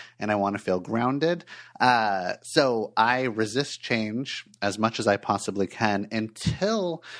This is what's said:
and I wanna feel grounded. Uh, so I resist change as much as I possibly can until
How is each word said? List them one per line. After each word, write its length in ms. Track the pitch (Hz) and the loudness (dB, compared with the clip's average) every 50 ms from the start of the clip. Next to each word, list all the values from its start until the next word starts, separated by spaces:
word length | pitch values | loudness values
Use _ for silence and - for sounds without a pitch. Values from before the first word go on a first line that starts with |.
| - - _ - | -20 -18 _ -6
and 100 | 101 107 | -2 0
I 60 | 107 | 0
wanna 220 | 101 98 101 101 | 2 2 0 -2
feel 240 | 98 - - 92 92 | -2 -2 0 -2 -2
grounded. 640 | 87 - 113 113 117 127 135 143 156 165 175 175 - - - - - - - - | -2 -2 -2 0 0 0 0 0 0 0 0 -2 -6 -16 -20 -20 -20 -12 -2 2
Uh, 540 | 113 127 123 117 110 104 98 95 90 90 - - - | 4 4 6 4 4 2 0 -2 -2 -4 -6 -6 -6
so 480 | - - 160 143 131 120 113 104 - - | 0 2 4 4 4 4 0 -2 -2 2
I 260 | 107 110 117 127 131 131 | 2 4 4 4 2 0
resist 580 | 127 104 110 110 104 107 143 143 - - - | 0 0 0 0 0 0 -2 -2 -2 -4 -10
change 640 | - - 123 113 110 107 107 123 139 - - - - - - - | -4 -2 0 0 0 -2 -2 -4 -6 -6 -8 -10 -12 -14 -8 -2
as 160 | 101 104 95 | -2 -2 0
much 220 | 104 113 113 - - | 2 0 0 0 2
as 80 | 110 | 2
I 80 | 110 101 | 4 2
possibly 520 | 101 - - 104 98 - - 95 101 98 | 2 2 0 -2 -2 -2 -4 -2 -2 -2
can 420 | - - - 113 107 101 98 104 107 | -2 -2 -2 0 0 0 0 -2 -4
until 920 | 113 113 110 110 - - - - - - 185 208 226 220 185 175 165 151 - - - | -4 -4 -4 -6 -6 -4 -4 -2 -2 0 0 0 0 0 -2 -2 -4 -6 -10 -16 -18